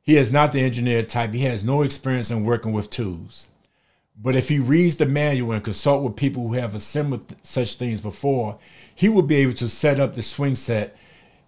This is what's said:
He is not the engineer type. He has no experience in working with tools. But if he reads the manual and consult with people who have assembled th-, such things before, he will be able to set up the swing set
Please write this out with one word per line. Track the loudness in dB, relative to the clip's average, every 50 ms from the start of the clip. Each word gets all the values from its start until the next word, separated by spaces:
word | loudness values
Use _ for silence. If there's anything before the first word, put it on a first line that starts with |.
He | _ 6 6
is | 6 6 4 4
not | 4 2 4 2
the | 0
engineer | 0 0 0 -2 0 0 0 0 0
type. | -2 -2 -4 -2 -2 -2
He | -2
has | -2 -2 -2 -2 -2
no | 0 0 2 0
experience | 0 -2 -4 -4 -2 -2 -2 -2 -2
in | -2 -2 0
working | 0 0 0 0 -2 -4
with | -4 -4 -4
tools. | -6 -6 -4 -6 -6 -8 -12 -16 -18 -20 -20 _ _ _ _ _ _ _ _ _ _ _ _ _ _
But | -6 -2 0 2
if | 2 2 2
he | 0 0
reads | 4 4 4 6 6 4 4
the | 2 0
manual | 2 2 2 2 2 0 0 0 -2
and | -2 -2 -4
consult | -4 -6 -2 0 2 2 2 0
with | -4 -4
people | 0 -2 -2 0 -2 -4
who | -4 -2
have | -2 -4 -4 -6
assembled | -6 -8 -6 -4 -2 -2 -2 -4 -6 -8
th-, | -12 -20 _ _
such | -6 -4 -2 -2 -2 -4
things | -6 -4 -4 -4 -4
before, | -6 -8 -10 -4 -2 0 0 0 -2 -4 -6 -10 _ -20 -20 -20 -20 -20 _
he | 2 2 4
will | 4 4 4
be | 4 4
able | 4 4 2 2
to | -2 -4 -4
set | -4 0 2 2 4 4
up | 0 0 -2
the | -6 -8
swing | -8 -4 -2 -2 -2 -2
set | -2 -2 -2 -2 -2 -2 -4 -10 _ -20 -20 -20 -20 _ _ _ _ _